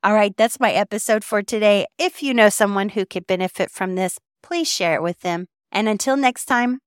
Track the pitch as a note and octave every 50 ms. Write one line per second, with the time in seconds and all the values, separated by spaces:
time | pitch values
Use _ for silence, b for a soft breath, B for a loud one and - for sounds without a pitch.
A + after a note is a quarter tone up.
0 | - G3 G#3+ G#3+ G#3 G3+ F#3+ - A3 A#3 - - B3+ G#3+ - F#3 G#3 - G#3+ G3+
1 | - - A3 G#3+ - - A3+ G#3 G3+ - A#3 G#3+ G#3+ G#3 G#3 G3+ - - _ -
2 | E4 F#4 - - D4 C#4 B3+ A#3 G#3+ G#3 - - A3 - G3+ G3 G3 G#3 - G#3+
3 | F#3 _ - F#3 F3 - F#3+ F3+ F#3 F#3 - - F#3+ - - - F#3+ F#3 F#3 F#3
4 | F#3+ F3+ - - _ _ _ _ _ - F4 E4+ - - - - F3+ E3+ D#3+ -
5 | E3 E3+ F3 _ - F3+ E3+ E3+ F#3 _ _ _ _ _ - G3+ G#3+ A3 G#3+ G3
6 | - C4+ C4+ C#4 C#4 B3 B3 - - - C4+ A#3+ A#3+ B3 B3+ C4 _